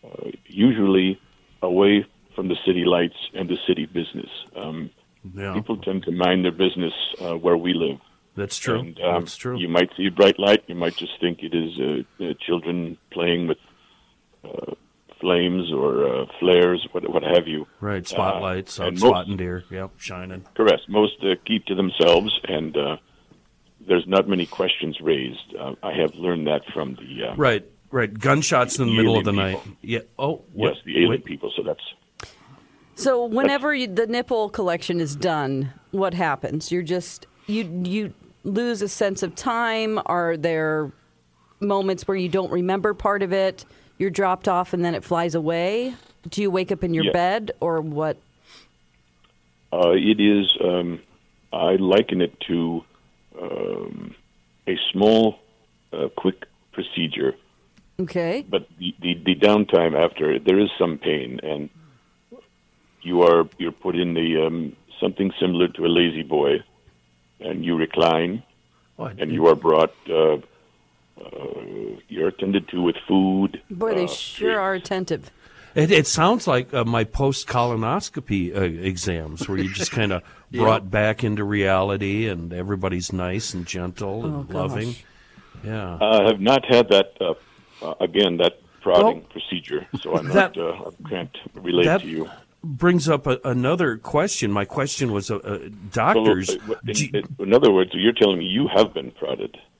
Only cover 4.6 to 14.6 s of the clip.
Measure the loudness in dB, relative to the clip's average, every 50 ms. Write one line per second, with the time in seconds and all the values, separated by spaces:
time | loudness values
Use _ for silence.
4.6 | -10 -10 -10 -10 -10 -12 _ _ _ _ _ _ _ -18 -12 -10 -8 -6 -6 -6
5.6 | -4 -4 -6 -6 -4 -4 -4 -4 -4 -4 0 2 2 4 4 4 2 2 2 2
6.6 | 0 0 2 0 -4 -4 -4 -6 -8 -8 -8 -8 -6 -6 -6 -2 2 2 2 2
7.6 | 2 0 0 0 0 -2 -4 -6 _ _ _ _ _ _ _ -10 -8 -8 -8 -8
8.6 | -4 -4 -4 -4 -4 -8 -10 -4 -2 0 0 0 -2 -6 -12 -10 -8 -8 -6 -6
9.6 | -4 0 2 2 2 2 0 -2 -4 -2 4 6 6 6 6 4 4 4 4 4
10.6 | 2 -4 -6 -4 -4 -4 -4 -6 -10 -10 -8 -4 -2 -2 -2 -4 -8 -4 -2 -2
11.6 | -2 -4 -4 -4 -4 -2 -2 -4 -6 _ _ -10 -8 -8 -8 -8 -4 -4 -4 -2
12.6 | -2 -4 -4 -4 -4 -6 -10 _ _ _ -6 -2 0 0 0 0 0 -2 -4 -4
13.6 | _ _ _ _ _ _ _ _ _ _ _ _ _ _ _ _ -18 -14 -12 -12